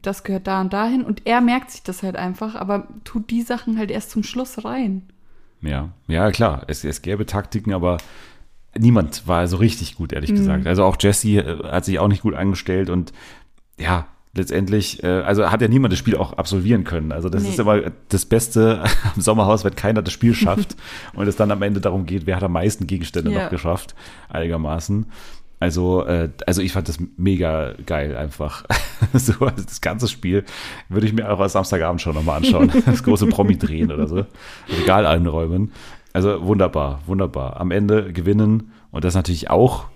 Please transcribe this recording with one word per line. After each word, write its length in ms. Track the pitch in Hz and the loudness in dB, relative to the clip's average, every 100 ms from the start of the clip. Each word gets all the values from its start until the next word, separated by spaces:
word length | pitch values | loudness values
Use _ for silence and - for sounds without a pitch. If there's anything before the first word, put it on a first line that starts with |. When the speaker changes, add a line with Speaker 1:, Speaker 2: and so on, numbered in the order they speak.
Speaker 1:
das 200 | 196 196 | -6 -6
gehört 240 | - 190 190 | -6 -4 -2
da 140 | 190 | -2
und 120 | 190 | -2
dahin 300 | 196 226 254 | -2 0 0
und 180 | - 208 - | -2 -4 0
er 140 | 240 | 2
merkt 320 | 240 240 - | 4 2 -4
sich 100 | - | -12
das 220 | - 185 | -10 -6
halt 100 | 190 | -6
einfach, 400 | - 180 185 220 | -6 -6 -6 -8
aber 320 | 220 190 202 - - | -8 -4 -4 -4 -18
tut 280 | - 233 214 | -8 -8 -4
die 120 | 226 | -4
Sachen 340 | 233 240 - 220 | -2 -4 -2 -2
halt 120 | 208 | -2
erst 200 | 220 - | -6 -4
zum 100 | 220 | -6
Schluss 420 | 214 247 254 - | -4 -6 -8 -10
rein. 380 | 220 254 226 190 - _ - - - _ | -8 -4 -4 -4 -10 _ -20 -20 -20 _
Speaker 2:
Ja, 280 | 76 69 82 - - | -6 -4 -6 -10 -4
ja 240 | 80 104 | 0 2
klar, 320 | 98 110 71 - | 2 0 0 -8
es, 160 | 76 | -6
es 180 | 76 73 | -6 -6
gäbe 240 | - 101 107 | -6 -4 -2
Taktiken, 460 | 101 - 110 104 | -4 -4 -4 -2
aber 260 | 95 87 87 - - - - - - - - | 0 0 -2 -6 -20 -20 -20 -20 -20 -14 2
niemand 480 | 117 113 76 - - | 6 6 2 -4 -2
war 220 | 87 87 | 0 2
so 80 | 90 | 2
richtig 400 | 95 - 82 - | 2 0 -10 -8
gut, 160 | 82 | -6
ehrlich 180 | - 71 | -4 0
Speaker 1:
Mhm. 60 | 202 | 2
Speaker 2:
gesagt. 300 | 196 190 - | 2 0 2
Also 160 | 92 | 4
auch 120 | 95 - | 4 4
Jessie, 380 | 101 98 107 104 | 2 4 4 2
äh, 260 | - 80 | 2 -6
hat 200 | - 87 | -4 -4
sich 140 | 90 85 | -2 2
auch 80 | 104 | 2
nicht 140 | 101 | 2
gut 120 | 110 | 0
angestellt 540 | - 98 90 - 92 92 | 0 -2 -2 -2 0 0
und 220 | 90 82 - - - _ _ _ _ | -2 -4 -12 -20 -20 _ _ _ _
ja, 280 | 85 90 82 - _ | -2 -2 -4 -18 _
letztendlich, 720 | - 92 92 95 107 95 - | -6 -2 -2 2 0 0 -4
äh, 60 | 90 | 0
also 420 | 92 90 101 92 | 0 2 2 2
hat 100 | 113 | 2
ja 60 | 113 | 4
niemand 240 | 127 123 | 4 4
das 60 | 90 | 0
Spiel 180 | - 98 | 0 0
auch 180 | 87 | -2
absolvieren 500 | - - 98 95 117 | -4 -2 0 2 2
können. 260 | - 85 78 | 2 -4 -4
Also 180 | 73 87 | -4 -2
das 140 | 92 | -2
Speaker 1:
Nee. 60 | 101 | -2
Speaker 2:
ist 100 | 95 | 0
immer 220 | 107 104 - - - | 2 2 0 -10 -4
das 160 | 98 - | -4 2
Beste 580 | 113 - 113 110 107 | 0 2 4 4 4
<laughs> 300 | 87 - - - | 4 4 4 0
am 40 | |
Sommerhaus, 440 | 95 110 101 107 | 2 4 4 4
wenn 100 | 95 | 2
keiner 280 | - 101 110 | -2 0 0
das 100 | 85 | -2
Spiel 220 | - 117 | 2 2
schafft 420 | 117 - 101 101 - - | 4 2 2 -2 -8 -16
Speaker 1:
<laughs> 200 | - - | -16 -14
Speaker 2:
und 120 | - 101 | -2 -2
es 80 | |
dann 160 | 101 104 | 2 0
am 120 | 101 | 2
Ende 180 | 101 98 | 0 0
darum 260 | 101 95 85 | 0 -2 -2
geht, 200 | 95 82 | -4 -2
wer 100 | 92 | -2
hat 80 | |
am 80 | 92 | 0
meisten 340 | 85 101 - 87 | 0 0 -2 -4
Gegenstände 460 | 95 85 87 80 | -4 -4 -4 -2
Speaker 1:
Ja. 100 | 98 | -2
Speaker 2:
noch 60 | 92 | -2
geschafft, 460 | 87 85 87 - - - - - | -4 -2 -4 -6 -18 -20 -20 -10
einigermaßen. 800 | 80 82 82 76 82 - 101 110 - - - - - | -6 -4 -4 -4 -6 -2 -4 -4 -10 -16 -16 -16 -4
Also, 480 | 87 82 90 90 - | -2 0 2 0 0
äh, 240 | 85 82 - - | -2 -2 -4 -2
also 160 | 92 | -2
ich 100 | 92 | 0
fand 160 | 95 80 | -4 -4
das 100 | 80 85 - | -6 -8 -2
mega 580 | 95 95 85 80 69 - - | 0 2 0 0 -4 -8 -6
geil 300 | 80 73 64 | -4 -4 -6
einfach. 480 | 73 - 73 - - | -8 -6 -8 -8 -4
<laughs> 60 | - - - 107 | -4 -2 -2 2
So, 180 | 131 131 104 131 | 2 2 2 0
also 180 | - | -2
das 160 | 95 - | -10 -6
ganze 260 | - 107 117 | -4 -2 -4
Spiel 360 | - 92 98 95 - - - - | -4 0 0 -2 -14 -14 -16 -4
würde 160 | 95 107 | 0 2
ich 60 | |
mir 180 | 110 104 | 0 -2
auch 80 | 95 | 0
als 140 | 98 | 2
Samstagabend 460 | 95 92 92 80 87 | 0 0 0 0 -2
schon 120 | 85 | -2
nochmal 220 | 78 80 73 | -2 0 2
anschauen. 340 | 262 - 277 262 | 2 6 6 6
<laughs> 80 | 175 | 4
Das 160 | - | 2
große 240 | - 208 226 | 2 4 4
Promi-Drehen 640 | 220 98 80 - 80 82 | 4 4 2 0 0 -2
oder 160 | 76 76 | 0 -2
so. 200 | 90 104 - - - - | -2 -4 -12 -20 -20 -8
Regal 380 | 85 90 95 87 | -2 4 4 4
einräumen. 640 | 82 82 78 82 90 101 - - - _ | 2 2 0 -2 -2 -2 -6 -20 -20 _
Also 300 | - 98 92 90 | 0 0 0 2
wunderbar, 540 | 101 92 80 69 69 76 | 4 4 2 -2 -4 -4
wunderbar. 520 | 95 92 - 65 64 | -2 -2 -2 -8 -4
Am 100 | 90 | -2
Ende 420 | 95 104 107 95 | 0 4 2 2
gewinnen 600 | 87 87 104 107 110 110 - _ | -2 2 4 4 2 0 -20 _
und 140 | - | -2
das 100 | 90 | 0
natürlich 340 | 90 85 82 - | 0 0 -2 2
auch 380 | 87 127 - - | 4 4 2 -10